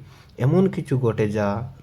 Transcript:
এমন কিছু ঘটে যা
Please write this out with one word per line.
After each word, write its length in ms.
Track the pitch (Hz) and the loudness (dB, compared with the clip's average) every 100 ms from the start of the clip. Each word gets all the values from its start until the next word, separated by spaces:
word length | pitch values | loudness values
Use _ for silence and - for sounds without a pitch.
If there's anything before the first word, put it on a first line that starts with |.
| - - - - | -12 -20 -18 -2
এমন 300 | 127 175 190 | 2 4 2
কিছু 300 | 190 143 131 | 0 -2 0
ঘটে 320 | 123 107 107 | 0 0 0
যা 420 | 104 101 101 95 - | 0 -2 -2 -6 -10